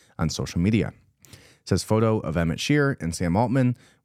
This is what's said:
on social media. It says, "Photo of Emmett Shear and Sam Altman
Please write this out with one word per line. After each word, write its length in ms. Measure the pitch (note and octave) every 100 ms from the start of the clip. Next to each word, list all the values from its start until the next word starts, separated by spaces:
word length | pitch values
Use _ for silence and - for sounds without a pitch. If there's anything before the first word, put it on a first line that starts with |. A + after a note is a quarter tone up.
| _ -
on 120 | E2
social 300 | - - F2
media. 340 | F#2+ A2 - - _ _ -
It 380 | - - _ -
says, 140 | F#2
"Photo 360 | - A2 A2+ A2
of 140 | - E2
Emmett 240 | E2 -
Shear 380 | - D3 C#3 C3+
and 140 | E2+
Sam 220 | E2 F2 F#2
Altman 420 | B2 C#3 B2 A#2+ _ _